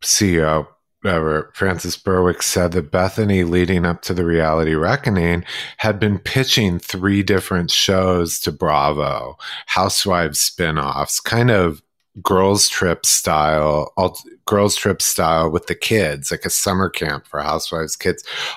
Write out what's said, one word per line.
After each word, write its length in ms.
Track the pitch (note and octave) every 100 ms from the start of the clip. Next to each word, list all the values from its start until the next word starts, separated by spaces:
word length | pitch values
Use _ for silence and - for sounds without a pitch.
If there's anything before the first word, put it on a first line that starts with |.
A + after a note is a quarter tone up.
C 320 | - - G2+
E 80 | E2+
O, 240 | D#2 D#2 D2+ _ _ _
whatever, 480 | G2+ E2+ D#2 D#2 -
Frances 420 | - F#2+ F2 F2 -
Berwick 460 | - F#2 F2+ E2+
said 300 | - F#2+ F2
that 180 | F2+ D2
Bethany, 540 | F#2 F#2+ - G#2 F#2+
leading 420 | E2+ F2+ F2+ F#2 F2
up 160 | E2+
to 120 | -
the 100 | F2+ E2+
reality 480 | E2 D#2+ D#2+ D#2+
reckoning, 720 | D#2 E2+ C#3 B2 F#2+ E2+ E2+ - - - -
had 240 | A2 G2+
been 180 | G#2+ G2
pitching 600 | - C3+ C3 - G2+ F2
three 420 | - F#2+ F#2+ G2
different 480 | G2 F#2+ - F2+ E2+
shows 720 | - - F#2+ F#2 F2+ E2 -
to 100 | -
Bravo, 840 | D2+ E2 D2 C#2+ D2 C#2+ C#2+ B1+ C#2 - - -
Housewives 760 | F#2 F#2+ - G2+ F2 D#2+ C#2+ -
spinoffs, 720 | - E2+ D2+ C#2 C2 D2 -
kind 280 | - A#2 B2
of 300 | G#2 F2 D2+ _ _ _ G#2
Girls 460 | - F#2 F#2+ G2+ -
Trip 360 | - F2+ E2
style, 880 | - - - D#2 D2+ D#2 D2+ D2+ - -
alt-, 260 | F#2 - - -
Girls 320 | - G2+ G2+ -
Trip 260 | G#2 F#2+
style 480 | - - D#2+ E2 E2
with 160 | E2+ -
the 80 |
kids, 560 | - - A2+ E2 C#2+ -
like 140 | E2+
a 60 | -
summer 380 | - G2+ F#2+ F#2
camp 380 | - D#2+ D2 -
for 140 | D2
Housewives 540 | D2 D#2+ - E2 D#2+ -
kids, 260 | F#2+ F2 - - -